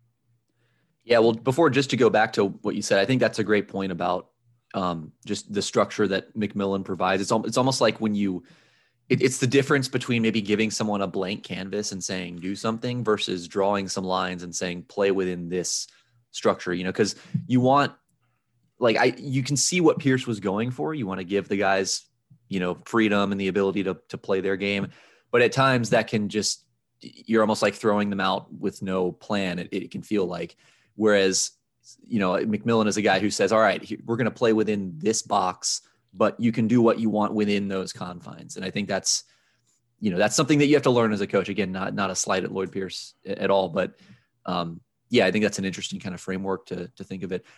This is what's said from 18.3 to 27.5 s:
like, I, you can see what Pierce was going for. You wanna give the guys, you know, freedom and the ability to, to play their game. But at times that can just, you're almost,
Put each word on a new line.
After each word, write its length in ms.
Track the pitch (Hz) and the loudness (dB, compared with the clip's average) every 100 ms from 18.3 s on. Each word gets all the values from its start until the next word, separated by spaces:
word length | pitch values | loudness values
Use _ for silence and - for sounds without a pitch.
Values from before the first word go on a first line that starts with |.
| _ _ _ _ - | _ _ _ _ 0
like, 160 | 117 107 | 2 4
I, 180 | 127 - | 2 0
you 260 | 139 135 | -2 -2
can 140 | 127 139 | 0 0
see 240 | - 180 | 0 4
what 180 | 156 170 | 4 4
Pierce 260 | 139 131 123 | 2 0 0
was 140 | 104 | -4
going 320 | 95 101 123 | -2 -2 -2
for. 220 | 127 151 | -4 -6
You 120 | 156 95 | -4 -4
wanna 180 | 92 | -6
give 240 | 87 98 87 | -2 -2 0
the 100 | 98 | 0
guys, 480 | 98 98 95 - - _ _ _ - | 2 2 0 -4 -8 _ _ _ -8
you 120 | 98 | -2
know, 200 | 90 85 - | -2 -4 -2
freedom 460 | 113 110 101 98 | 2 4 2 0
and 100 | 98 | -2
the 80 | 95 | -2
ability 340 | 95 98 92 | 0 0 0
to, 140 | 95 90 - | -2 -4 -10
to 80 | - | -10
play 240 | - 95 | -4 -2
their 140 | 98 95 | -2 -2
game. 320 | 101 101 98 - _ _ _ | -2 -2 -6 -10 _ _ _
But 100 | 120 | 2
at 100 | 117 | 2
times 380 | 135 135 127 110 | 4 2 2 2
that 180 | 117 107 | 0 2
can 220 | 110 101 | -2 -2
just, 340 | 104 98 - _ _ _ _ | -2 -2 -4 _ _ _ _
you're 400 | - - - 110 | -20 -14 0 2
almost, 200 | 107 | 4